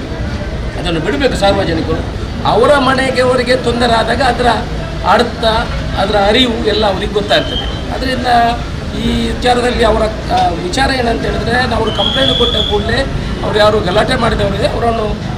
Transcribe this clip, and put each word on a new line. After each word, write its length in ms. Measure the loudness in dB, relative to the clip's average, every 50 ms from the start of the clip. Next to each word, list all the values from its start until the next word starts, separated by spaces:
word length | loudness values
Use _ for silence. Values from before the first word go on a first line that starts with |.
| -8 -8 -6 -6 -4 -4 -4 -6 -6 -6 -6 -6 -6 -6 -6 -4
ಅದನ್ನು 200 | -4 -2 -2 -2
ಬಿಡಬೇಕು 360 | -2 -2 -2 0 0 0 0
ಸಾರ್ವಜನಿಕರು. 720 | 2 2 2 2 2 0 0 0 -2 0 -2 -2 -2 -4 -4 -6 -6 -6 -6 -6 -2 0 0
ಅವರ 300 | 2 4 4 4 4 4
ಮನೆಗೆ 440 | 4 2 2 2 0 0 0 2
ಅವರಿಗೆ 340 | 2 2 2 2 2 2 2
ತೊಂದರೆ 380 | 0 2 0 0 0 2 2 2
ಆದಾಗ 280 | 2 2 0 0 0
ಅದರ 260 | 2 0 0 2 2 2 2 0 -2 -4 -6 -6 -6 -6 -6 -4 0 2
ಅರ್ಥ, 380 | 4 4 2 0 -2 -2 0 0 0 0 -2 -2 -4 -4 -4 -4 -2 -2
ಅದರ 160 | -2 0 2 2
ಅರಿವು 500 | 4 4 4 4 4 2 0 0 0 0
ಎಲ್ಲ 180 | 0 2 2
ಅವ್ರಿಗೆ 280 | 0 0 0 -2 -2 -2
ಗೊತ್ತಾಗ್ತದೆ. 760 | -2 0 2 0 0 0 0 -4 -4 -4 -4 -6 -6 -6 -6 -4
ಅದರಿಂದ 320 | -4 -2 -2 -2 -2 0 2 2 4 4 2 0 -2 -4 -6 -6 -6 -6 -6 -6 -2 -2
ಈ 240 | 0 0 0 0 -2
ವಿಚಾರದಲ್ಲಿ 540 | -2 0 2 2 2 2 2 0 2 2 2
ಅವರ, 200 | 2 2 2 0 0 -2 -4 -4 -2 0
ಆ, 140 | 2 2 2
ವಿಚಾರ 420 | 0 -2 -4 -4 -2 0 0 0
ಏನಂತ 320 | 0 0 0 0 0 0
ಹೇಳಿದ್ರೆ, 460 | -2 -2 -2 -2 -2 0 0 0 0 0
ನಾವು 180 | 0 0 0
ಕಂಪ್ಲೇಂಟ್ 520 | -2 0 0 -2 0 0 0 0 2 2 2
ಕೊಟ್ಟ 180 | 2 2 2
ಕೂಡಲೇ 500 | 0 0 0 0 0 0 0 0 0 -2 -2 -2 -4 -4 -4 -4 -4 -4
ಅವ್ರು 160 | -2 2 4
ಯಾರು 200 | 4 4 4 2
ಗಲಾಟೆ 360 | 0 0 0 0 2 2 0
ಮಾಡಿದವರಿದೆ, 520 | 0 0 0 0 0 0 0 0 -2 -2 -2
ಅವರನ್ನು 400 | -2 -2 0 0 0 0 -2 -2 -4 -4 -4 -6 -6